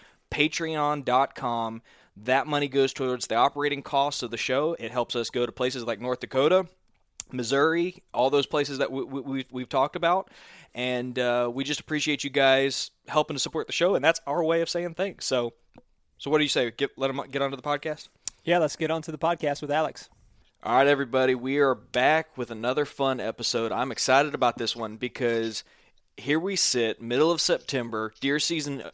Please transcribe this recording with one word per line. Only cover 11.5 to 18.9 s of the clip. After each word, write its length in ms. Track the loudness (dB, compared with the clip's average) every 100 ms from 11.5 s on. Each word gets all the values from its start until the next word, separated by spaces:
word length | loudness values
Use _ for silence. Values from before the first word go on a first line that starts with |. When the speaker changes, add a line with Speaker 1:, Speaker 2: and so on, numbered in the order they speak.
Speaker 1:
we 100 | -2
just 160 | -4 -6
appreciate 420 | -4 -2 0 -2
you 60 | 0
guys 580 | 4 4 6 2 -2 -8 _ -2
helping 280 | 0 0 -2
to 40 |
support 280 | -4 -4 -4
the 60 |
show, 200 | 0 2 4
and 80 |
that's 180 | 4 2 0
our 180 | 0
way 180 | 2 2
of 80 | 0
saying 260 | -4 -6 -6
thanks. 300 | -8 -6 -2
So, 280 | 0 -2 -6 _ -20 _ _ _ -10
so 140 | 0
what 80 | 2
do 40 |
you 60 | 2
say? 220 | 0 -2
Get, 260 | -2 -4 -2
let 120 | -4
'em 100 | -4 -4
get 120 | -4
onto 140 | -4 -4
the 40 |
podcast? 460 | -6 -4 -4 -8 -12 _ -12 -6
Speaker 2:
Yeah, 140 | 2 2
let's 180 | 2 0
get 140 |
onto 220 | -2